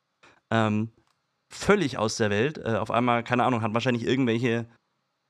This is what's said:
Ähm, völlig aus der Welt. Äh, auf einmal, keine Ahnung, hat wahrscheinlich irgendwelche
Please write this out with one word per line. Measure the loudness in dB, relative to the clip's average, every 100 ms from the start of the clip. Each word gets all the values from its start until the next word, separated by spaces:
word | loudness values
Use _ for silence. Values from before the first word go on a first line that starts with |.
| _ _ -20 _ -2
Ähm, | 0 2 0 -2 -8 _ _ _ _ _
völlig | -6 2 2 2 0
aus | -2 0
der | 0
Welt. | 2 0 -2
Äh, | -4 -4
auf | 0
einmal, | 0 2 0
keine | 0 0
Ahnung, | 2 0
hat | 0
wahrscheinlich | -2 0 -2
irgendwelche | 0 0 0 0 0 -2 -4 _ _ _ _ _ _